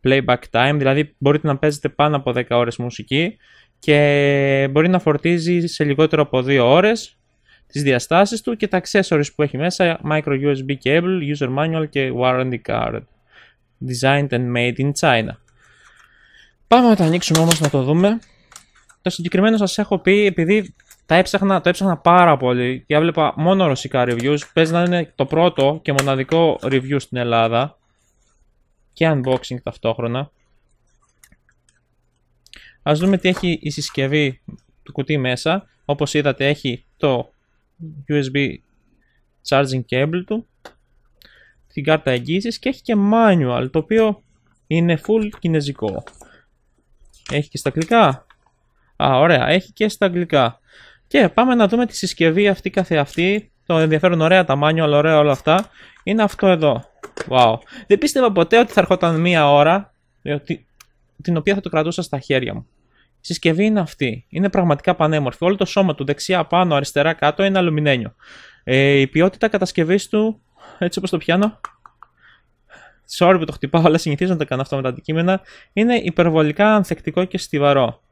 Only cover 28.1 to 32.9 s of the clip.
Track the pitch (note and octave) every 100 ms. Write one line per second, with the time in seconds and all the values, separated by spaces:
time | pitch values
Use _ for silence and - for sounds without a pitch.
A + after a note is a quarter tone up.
28.1 | _ _ _ _ _ _ _ _ - E3
29.1 | D3 B2+ B2+ - C3 - - A2+ A2+ A#2
30.1 | B2 C#3+ _ _ _ _ _ _ _ _
31.1 | _ _ _ _ _ _ _ _ _ _
32.1 | _ _ _ _ - - _ -